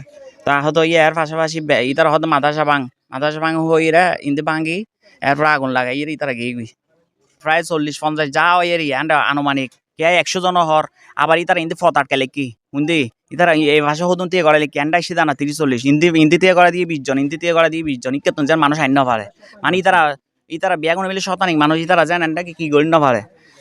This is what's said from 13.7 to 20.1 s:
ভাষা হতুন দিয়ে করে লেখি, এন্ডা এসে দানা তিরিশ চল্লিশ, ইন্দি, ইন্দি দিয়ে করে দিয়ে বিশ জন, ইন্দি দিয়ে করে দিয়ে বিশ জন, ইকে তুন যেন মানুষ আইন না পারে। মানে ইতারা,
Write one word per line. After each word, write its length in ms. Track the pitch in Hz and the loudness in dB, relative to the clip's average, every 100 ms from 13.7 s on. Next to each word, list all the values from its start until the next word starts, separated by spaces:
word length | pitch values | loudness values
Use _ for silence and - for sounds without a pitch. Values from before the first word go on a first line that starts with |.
| 151 | 2
ভাষা 260 | 147 151 180 | 2 0 -2
হতুন 220 | 180 180 | -2 -2
দিয়ে 140 | 180 | 0
করে 160 | 156 151 | 2 2
লেখি, 200 | 147 147 | 0 -4
এন্ডা 200 | 147 175 | -2 -2
এসে 160 | 160 | -2
দানা 200 | 170 160 | -2 -2
তিরিশ 220 | 139 143 147 | -2 -4 -2
চল্লিশ, 280 | 147 123 | -2 0
ইন্দি, 260 | 135 151 175 | 2 2 2
ইন্দি 240 | 160 156 170 | 4 4 4
দিয়ে 160 | 185 | 4
করে 160 | 175 175 | 4 4
দিয়ে 140 | 175 | 2
বিশ 160 | 165 156 | -4 -4
জন, 160 | 131 135 | -4 -2
ইন্দি 180 | 143 160 | -4 -4
দিয়ে 160 | 170 | -2
করে 180 | 165 165 | 2 0
দিয়ে 120 | 160 | -2
বিশ 160 | 156 127 | -6 -6
জন, 160 | 131 | -6
ইকে 160 | 139 135 | -6 -6
তুন 160 | 131 139 | -4 0
যেন 120 | 160 | 2
মানুষ 200 | 143 156 | 2 0
আইন 140 | 135 | 0
না 120 | 139 | 2
পারে। 200 | 127 113 101 - - - | 2 -2 -6 -16 -20 -8
মানে 160 | 143 185 | -4 0
ইতারা, 380 | 185 180 151 | 2 2 2